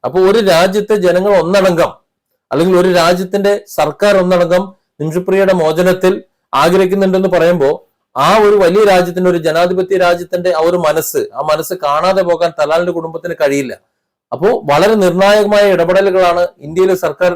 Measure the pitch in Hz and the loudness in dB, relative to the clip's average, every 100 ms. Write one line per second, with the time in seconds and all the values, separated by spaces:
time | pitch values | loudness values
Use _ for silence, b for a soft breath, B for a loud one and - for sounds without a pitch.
0 | 127 175 185 220 196 165 190 208 202 214 | -4 0 2 2 2 2 2 -2 -2 0
1 | 180 175 196 196 165 196 185 165 147 - | 2 0 2 0 2 0 0 0 -2 -6
2 | _ _ _ _ _ 135 180 180 185 175 | _ _ _ _ _ -2 0 2 2 2
3 | 165 180 185 202 202 202 - - 151 147 | 2 0 -2 -2 -2 -2 -4 -4 -4 -2
4 | 202 196 180 180 175 180 196 - _ _ | 0 2 2 0 2 0 -2 -14 _ _
5 | 156 165 180 190 190 180 156 156 180 185 | -6 -6 -2 0 0 0 0 0 0 0
6 | 185 202 - _ _ 135 160 190 185 196 | 0 -2 -8 _ _ -2 0 2 0 0
7 | 190 190 190 175 165 175 139 156 _ _ | 0 0 0 0 2 2 0 -2 _ _
8 | _ 123 151 220 208 208 175 196 208 185 | _ -2 2 4 4 4 2 2 4 2
9 | 175 180 180 170 160 160 175 185 185 190 | 0 -2 -2 0 -2 0 0 -2 -2 0
10 | 180 175 175 180 180 160 165 180 156 156 | 0 0 -4 -4 -2 0 0 0 0 -2
11 | 156 147 104 123 151 156 156 180 147 151 | -4 -6 -6 -8 -4 -4 -4 -6 -2 -2
12 | 180 190 175 170 170 165 147 165 175 170 | 0 0 0 0 -2 -2 -2 -2 -2 -6
13 | 165 160 170 165 147 139 131 101 _ _ | -8 -10 -10 -4 -2 -2 -6 -12 _ _
14 | _ _ _ 123 190 - 147 143 202 220 | _ _ _ -4 -2 -2 -2 0 2 2
15 | 180 175 196 214 208 208 202 175 170 185 | 0 2 2 4 2 2 2 2 2 2
16 | 196 185 175 170 175 _ 143 165 190 180 | 2 2 2 0 -2 _ -8 0 0 0
17 | 165 143 180 | -4 -2 -2